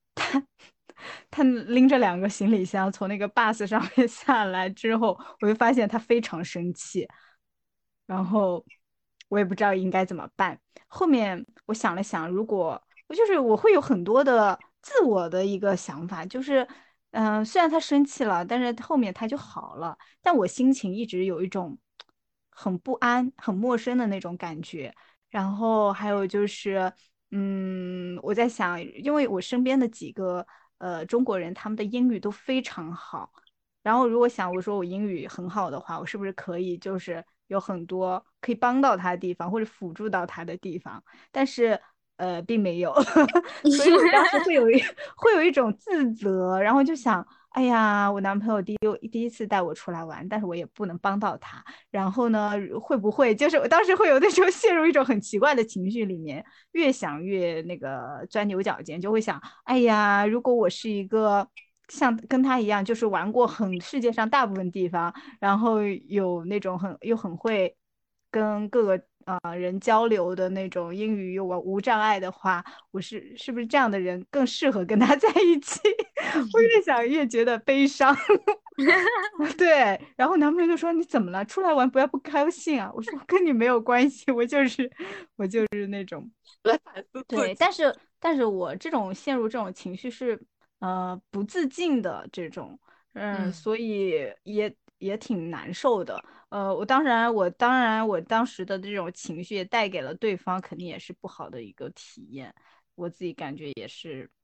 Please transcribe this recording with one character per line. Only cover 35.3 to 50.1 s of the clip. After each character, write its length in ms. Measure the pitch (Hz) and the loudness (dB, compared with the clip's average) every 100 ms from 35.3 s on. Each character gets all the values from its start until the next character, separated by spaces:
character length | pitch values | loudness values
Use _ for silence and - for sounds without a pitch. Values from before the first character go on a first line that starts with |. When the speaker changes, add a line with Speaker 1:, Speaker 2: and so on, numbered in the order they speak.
| - 180 | -10 -8
Speaker 1:
好 200 | 202 180 | -4 -4
的 60 | 131 | -6
话， 200 | - 165 | -10 -10
我 60 | 170 | -10
是 100 | 208 | -8
不 60 | |
是 80 | 196 | -8
可 240 | 185 - 175 | -8 -8 -6
以 180 | 185 175 | -6 -6
就 200 | 190 190 | -6 -8
是 240 | 180 165 - _ - | -8 -10 -12 _ -8
有 120 | 196 | -6
很 260 | 202 180 170 | -4 -8 -8
多 380 | 185 185 185 - _ | -4 -4 -4 -8 _
可 100 | - | -6
以 40 | 226 | 0
帮 240 | 247 262 | 0 2
到 160 | 277 190 | 2 2
他 160 | 180 | -2
的 60 | 180 | -4
地 160 | 180 | -4
方， 180 | 175 175 | -6 -6
或 80 | 220 | -4
者 60 | 220 | -6
辅 260 | - 180 | -8 -14
助 160 | 165 214 | -8 -4
到 160 | 151 175 | -4 -4
他 200 | - 170 | -8 -12
的 100 | 175 | -12
地 220 | 190 170 | -10 -12
方？ 240 | - 107 - - _ | -12 -18 -20 -20 _
但 120 | 269 269 | -2 -2
是， 320 | - 233 208 - _ _ - | 2 2 0 -4 _ _ -8
呃， 240 | 180 175 | -6 -6
并 140 | 175 226 | -2 0
没 180 | 190 170 | 0 0
有。 140 | 170 | 0
<laughs> 840 | 285 - 320 285 349 349 - 294 285 | 2 2 4 4 4 -2 0 2 4
所 80 | 294 | 6
以 60 | |
我 200 | 339 339 | 8 8
当 120 | 285 339 | 6 4
时 120 | 392 349 | 2 2
会 80 | |
有 160 | 302 226 | 4 6
一， 100 | 254 - - | 4 2 -4
<laughs> 180 | - - | -16 0
会 160 | 466 381 | 4 6
有 80 | |
一 80 | 339 | 4
种 240 | 277 233 202 | 4 0 -2
自 360 | - 349 254 | -4 0 0
责， 480 | 220 202 185 185 190 | 0 -2 0 0 2
然 120 | 208 | 4
后 80 | 269 | 4
就 120 | 277 302 | 4 0
想 300 | 240 185 - _ _ | 0 0 -2 _ _
，“哎 120 | - | -2
呀， 460 | 254 226 214 202 202 | 2 4 4 2 2
我 80 | 202 | 0
男 160 | 196 202 | -2 -2
朋 80 | 214 | 0
友 100 | 214 | -2
第 120 | 190 214 214 202 | -2 -2 -2 -2
一， 60 | 220 | -6
第 120 | 226 | -6
一 80 | 233 | -6
次 160 | 226 214 | -6 -2
带 160 | 202 | -2
我 120 | 175 | -2
出 180 | 156 - | -6 -8
来 120 | 165 | -10
玩， 240 | 165 | -10